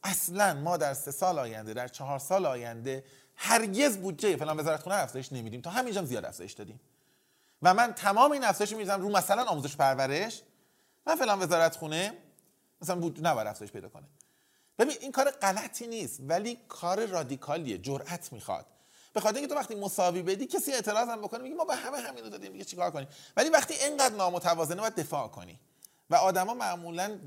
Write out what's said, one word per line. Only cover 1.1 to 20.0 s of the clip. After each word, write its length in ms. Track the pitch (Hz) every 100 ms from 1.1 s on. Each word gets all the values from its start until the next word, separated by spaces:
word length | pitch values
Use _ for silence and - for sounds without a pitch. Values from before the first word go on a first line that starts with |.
سال 280 | 139 185 165
آینده، 340 | 120 110 110
در 140 | 110 123
چهار 320 | - 139 139
سال 260 | - 190 170
آینده 580 | 127 117 117 123 135 - - _ -
هرگز 640 | 202 226 220 190 285 196
بودجه 380 | 185 156 208 151
فلان 220 | 151 156
وزارت 220 | 151 151
خونه 140 | 180 202
افزایش 380 | 139 131 131
نمیدیم، 280 | 131 113 120
تا 80 | 139
همینجام 360 | 214 254 202 160
زیاد 200 | 120 85
افزایش 280 | - 90
دادیم 260 | - 104 110 _ _ _ _ _ _ _ _
و 120 | -
من 200 | 196 240
تمام 380 | - 196 202 285
این 120 | 285
افزایش 280 | 240 190 208
رو 60 | 220
می‌ریزم 240 | 196 196
رو 80 | 196
مثلاً 340 | 202 - 202
آموزش 320 | 247 160 139 143
پرورش 640 | 139 131 131 147 220 - _ _ _ _ _ _ -
و 100 | 320
فلان 280 | 247 196
وزارت 320 | 175 170 165 -
خونه 380 | 156 156 196 339 - _ _ _ _ _
مثلاً 180 | 170 180
بود، 280 | 170 147 165
نباید 200 | 131 107
افزایش 240 | 101 104
پیدا 180 | 107 95
کنه." 180 | - - _ - _ _ _ _ -
ببین، 160 | 269 277
این 100 | 269
کار 200 | 269 277
غلطی 560 | 269 196 190 214 - 233
نیست، 320 | 226 143 -
ولی 360 | 135 170 214 240 -
کار 380 | - 175 196 220
رادیکالیه، 720 | 180 127 135 - 160 143 92
جرأت 560 | 104 139 - 175 -
می‌خواد. 320 | 113 - 92 - _ _ _ _
به 60 | 214
خاطر 160 | 214 220
اینکه 160 | 285
تو 60 | 285
وقتی 160 | 247 214
مساوی 460 | 202 -